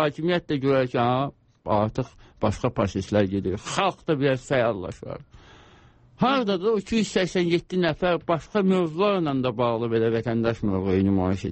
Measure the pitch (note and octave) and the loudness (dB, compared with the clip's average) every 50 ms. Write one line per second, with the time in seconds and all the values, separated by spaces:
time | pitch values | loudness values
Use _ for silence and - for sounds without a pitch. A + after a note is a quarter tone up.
0 | D#3 D3+ - - D#3+ F3 F3+ E3+ - - D3+ C3+ C3 C#3 C#3 C3 B2+ B2 - B2+ | 2 0 -2 -2 -2 0 0 0 -2 -2 -4 0 2 2 2 2 2 0 0 0
1 | A#2 A#2+ B2+ C3 C#3 C#3 - _ _ _ _ _ - E2 G#2+ G#2 G#2+ A2 - C3+ | 2 2 2 0 -2 -4 -8 _ _ _ _ _ -4 0 2 2 2 0 -2 -4
2 | B2+ - - - - - - - - G#2+ G2+ - - B2 - - G#2 F#2+ - G2 | -6 -6 -8 -20 -20 -20 -8 -2 -2 -2 0 0 -2 -2 0 0 0 0 0 -4
3 | F2+ - G#2 G#2 G2+ F#2 G2 G2 F#2 F#2+ F2+ G2 - - - F3+ G3 F3+ - - | -2 0 2 2 2 2 0 -2 -2 -4 -4 -6 -8 -6 -2 0 0 0 -2 -2
4 | - - D#3 C3 C#3 C#3 C3 B2+ - - C#3+ B2+ A2+ A#2 G#2+ F#2+ F2 - - - | -2 -2 0 0 2 0 0 -2 -2 -2 0 2 2 0 0 -4 -6 -10 -10 -12
5 | - - - - - _ - - - - - - - - - - - - _ _ | -12 -12 -12 -12 -14 _ -20 -20 -20 -20 -20 -20 -20 -20 -20 -20 -20 -20 _ _
6 | _ - _ - - B3+ C#4 C4 A#3+ G3+ G3 E3+ F3+ A3 A3+ G3+ - - A#3 A3+ | _ -12 _ 0 2 2 2 2 0 0 -2 0 0 0 0 -2 -2 -2 0 0
7 | G3+ - - F#3+ F#3 E3 - F#3 F3 E3+ E3+ E3+ - - F#3 F#3 F3 D#3+ C#3+ - | 0 0 0 0 0 0 0 0 0 2 0 -2 -2 -2 -2 0 0 0 0 0
8 | F#3 F3+ E3+ E3 - - E3 D3 - - - G#3+ F#3+ F#3+ F#3+ F#3 F3 D#3+ D3+ E3+ | 0 0 0 0 0 -2 -2 -2 -2 -2 -2 0 2 2 2 2 0 0 -2 0
9 | G3+ G#3 G3+ F#3 E3 D3 C3+ C3 B2 B2+ A2 A#2 B2 A#2+ A#2 A2+ A#2 A#2 A2+ A2+ | 0 0 0 0 0 -2 -2 -2 -2 -2 0 0 0 0 0 0 -2 0 0 2
10 | A2+ A#2 A2+ A2+ A2+ B2 A2+ A2+ A2+ A#2 A2+ - A2+ G#2 F#2+ F#2 F#2+ G2 F#2 F#2+ | 2 2 0 -2 -2 -2 -2 0 0 0 -2 -2 -2 -2 0 0 0 2 2 2
11 | G2 G2 G2 F#2+ F2+ F#2 G2 F#2+ - E2 | 4 4 2 2 2 0 -2 -2 -4 -8